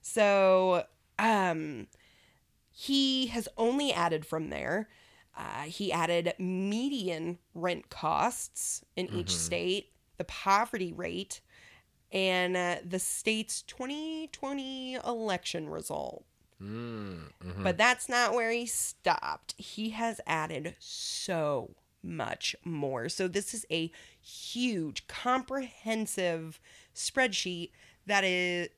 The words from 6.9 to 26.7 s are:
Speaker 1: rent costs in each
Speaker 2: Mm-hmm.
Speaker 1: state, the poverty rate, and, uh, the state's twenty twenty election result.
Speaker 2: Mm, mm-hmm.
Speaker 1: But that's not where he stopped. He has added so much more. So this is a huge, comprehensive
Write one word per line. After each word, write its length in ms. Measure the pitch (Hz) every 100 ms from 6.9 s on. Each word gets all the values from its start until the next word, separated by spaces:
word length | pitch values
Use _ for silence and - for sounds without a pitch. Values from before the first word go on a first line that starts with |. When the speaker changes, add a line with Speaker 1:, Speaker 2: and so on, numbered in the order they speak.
| 277 180 160 170 175 _ 170
Speaker 1:
rent 340 | 175 175 -
costs 960 | - 156 160 220 - - - - - _ -
in 80 | 185
each 140 | 208 180
Speaker 2:
Mm-hmm. 100 | 175
Speaker 1:
state, 540 | 117 170 170 196 - _ _ -
the 80 | 175
poverty 680 | - 196 196 233 220 180
rate, 480 | 160 175 175 196 - _ - - - _ _ _
and, 460 | 190 190 185 180 180
uh, 180 | 175 175 175
the 140 | 185
state's 600 | - - - 220 220 -
twenty 640 | - - 254 294 311 320 311
twenty 600 | - 269 277 262 262 254 254
election 760 | - 240 220 180 - 175 151
result. 560 | 160 156 - 143 - - _ _ _
Speaker 2:
Mm, 680 | 98 110 120 113 101 87 76 - 90
mm-hmm. 180 | 92
Speaker 1:
But 140 | 185 170
that's 320 | 233 247 -
not 240 | 247 233
where 160 | 240 226
he 140 | 233 233
stopped. 880 | - - - 180 160 - - - -
He 320 | - - 220
has 280 | 214 233 220 -
added 500 | 160 156 156 156 -
so 960 | - - - - - 170 151 135 - - _ _
much 540 | - 156 117 - - - 170
more. 440 | 156 139 131 123
So 180 | - 185
this 260 | 185 196
is 100 | 226 -
a 200 | 165 165 - - -
huge, 840 | - - - 240 247 202 156 - -
comprehensive 1500 | - 247 262 254 269 254 - 220 220 214 - 180 165 160 - -